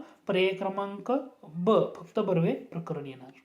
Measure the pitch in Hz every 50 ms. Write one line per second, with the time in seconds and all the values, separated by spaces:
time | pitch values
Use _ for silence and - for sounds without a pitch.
0 | - - - _ _ - 190 185 185 190 190 190 196 190 196 196 202 202 202 202
1 | - - 247 285 269 - - _ - 156 151 170 175 214 214 180 135 - - -
2 | - - - 226 208 190 180 165 165 208 262 - - - - 170 170 - 151 143
3 | 139 139 127 123 127 135 - - _